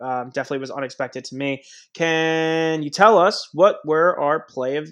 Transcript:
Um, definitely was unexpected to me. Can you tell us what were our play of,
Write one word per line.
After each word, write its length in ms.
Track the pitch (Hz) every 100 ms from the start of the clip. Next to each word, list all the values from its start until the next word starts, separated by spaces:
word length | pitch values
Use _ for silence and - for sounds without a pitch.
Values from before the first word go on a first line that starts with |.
Um, 300 | 131 127 127
definitely 260 | 139 131 139
was 140 | 131
unexpected 520 | 123 131 - 127 127 123
to 100 | 131
me. 280 | 139 135 - - _
Can 880 | - 165 160 160 160 160 160 160 160
you 80 | 147
tell 280 | 160 208 208
us 300 | 185 208 -
what 240 | 147 196 - 151
were 340 | 156 175 -
our 200 | 143 156
play 380 | - - 127 147
of, 120 | 156